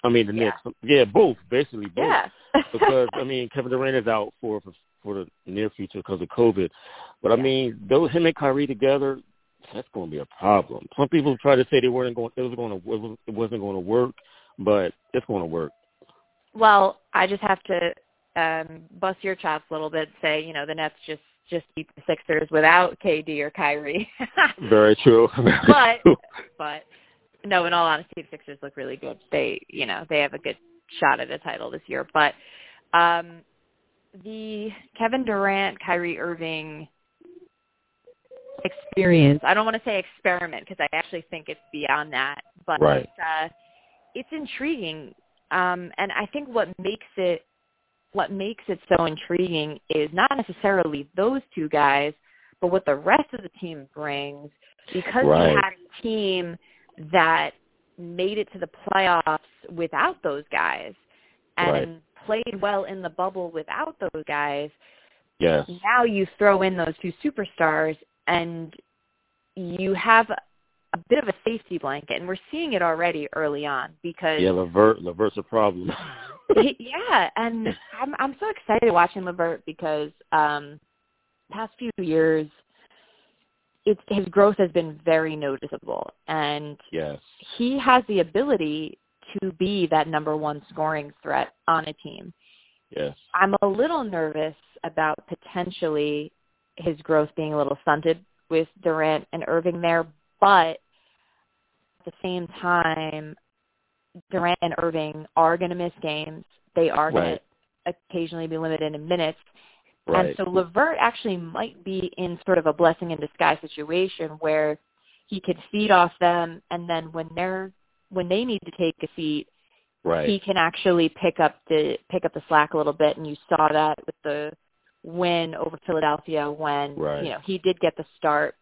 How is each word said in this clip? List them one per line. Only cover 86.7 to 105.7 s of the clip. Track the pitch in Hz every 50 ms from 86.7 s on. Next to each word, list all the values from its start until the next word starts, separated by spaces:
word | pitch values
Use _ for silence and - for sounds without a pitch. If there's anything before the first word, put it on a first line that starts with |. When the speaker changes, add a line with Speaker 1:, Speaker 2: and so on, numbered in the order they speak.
| 147 _ _ _
Speaker 1:
Yes. | - 82 78 73 71 69 _ _ _ _ - - -
Speaker 2:
he | - 240 247 269 277
has | 247 262 254 247 - -
the | 208 185
ability | 165 165 - 196 269 294 262 190 160 151 151 156 156 - - _ _ _ _ _ _ - - 202
to | 196 190
be | 165 160 185 190 208 196 175 156
that | 160 156 151 165
number | 160 151 151 151 151
one | 151 151 151 147 147 139 _
scoring | - - 156 156 156 151 143 147 _ _
threat | - 147 143 135 131 - _ _ _ -
on | 165 160 156
a | 156
team. | 151 _ - 151 - - - 175 - _ _ _ _ _ _ _ _ _ _ _
Speaker 1:
Yes. | - - 151 143 143 _ _ _
Speaker 2:
I'm | - 180 190 196 202 -
a | 202 202
little | 196 214 262 320 339 311
nervous | 254 214 185 165 160 156 151 156 156 156 156 _ _ _ _ -
about | - 170 160 - 156 156 147 - _ -
potentially | 170 _ _ - - 185 180 180 180 - 180 160 151 151 147 147 147 147 151 156 _ _ _ _ _ _ _ _ _ -
his | 165 175 156 151
growth | - - 160 151 151 151 _
being | - 156 151 151
a |
little | 151 143 139 143 -
stunted | _ 160 147 151 156 160 160 170 _ _ _ _ _ _
with | 160 160 165 _ _ _
Durant | - 170 156 156 156 156 156 151 - _
and | - 165 -
Irving | - 165 165 165 180 170 175
there, | 170 170 165 165 165 160 _ _ _ _ _ _
but | - 196 202 185 165 165 160 - _ _ _ _ _ _ _ _ _ _ _ _ _ _ _ _ _ _ _ _ _ _ _ _
at | _
the | 170 - _
same | - 185 180 180 175 165 - -
time, | - 180 175 175 170 160 160 160 156 156 156 156 156 151 156 _ _ _ _ _ _ _ _ _ _ _ _ _ _ _ _ 180 _ _
Durant | 190 185 175 175 180 _
and | 175 165 160 -
Irving | 170 170 160 160 156 151 151 156 156 - _
are | 165 165 160 170
gonna | 175 185 170